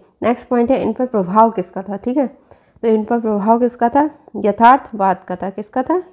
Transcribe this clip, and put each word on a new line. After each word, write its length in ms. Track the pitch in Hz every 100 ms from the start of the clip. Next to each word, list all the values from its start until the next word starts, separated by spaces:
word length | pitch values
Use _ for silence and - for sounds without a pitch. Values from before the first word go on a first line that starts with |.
| _ _
नेक्स्ट 240 | 214 240 -
पॉइंट 240 | 240 233
है 100 | 262
इन 120 | 214
पर 120 | 220 254
प्रभाव 440 | 220 180 214 226
किसका 320 | 220 180 190
था, 140 | 190 196
ठीक 200 | 240 262
है। 100 | 254 - _ _ _ _
तो 40 | 233
इन 160 | 220
पर 160 | 214 233
प्रभाव 400 | 220 208 202 233
किसका 300 | 240 240 233
था? 200 | 277 - - _ 208
यथार्थवाद 840 | 202 202 233 269 - 208 190 185
का 120 | - 180
था। 140 | 190
किसका 340 | 196 208 254
था? 180 | 262 359 359